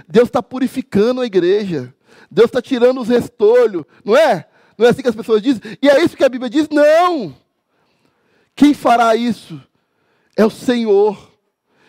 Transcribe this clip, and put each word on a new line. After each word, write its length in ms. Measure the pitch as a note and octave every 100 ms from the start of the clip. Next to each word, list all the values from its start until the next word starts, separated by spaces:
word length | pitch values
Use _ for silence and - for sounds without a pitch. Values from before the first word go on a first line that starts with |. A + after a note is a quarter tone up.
| -
"Deus 220 | F3 B3
tá 120 | C4
purificando 800 | - B3+ C4 - - G3 A3 B3+
a 60 | B3
igreja, 680 | F#3+ F3 G#3 G3+ D#3 B2 _ _ _ _
Deus 180 | D3 A#3
tá 120 | -
tirando 400 | - B3 A#3+ C4
os 80 | A3
restolhos", 760 | A#3+ - - G#3 B3 A#3 F3+ C#3+ _
não 120 | - B3
é? 320 | D#4 F#3 - _ _ -
Não 100 | A#3
é 20 |
assim 120 | A#3+
que 80 | C4+
as 60 | A3
pessoas 260 | A3+ A3
dizem? 200 | G#3+ A#3 G#3+ G#3
E 80 | C#4
é 120 | C#4
isso 120 | E4 -
que 80 |
a 60 | C#4
Bíblia 200 | A#3+ B3
diz? 180 | B3 D4+
Não! 680 | D4 D4 D#4+ F4+ E4 F3+ B2+ _ _ _ _ _ _ _ _ _ _ _ -
Quem 180 | D4
fará 420 | C#4+ C4+ A#3+ A#3 A3+
isso 460 | A#3+ G#3+ - D3+ B2 _ _ _ _ _ _ -
é 80 | G#3+
o 40 |
Senhor. 840 | - - A#3+ A3+ G3 G#3 G3 - _ _ _ _ _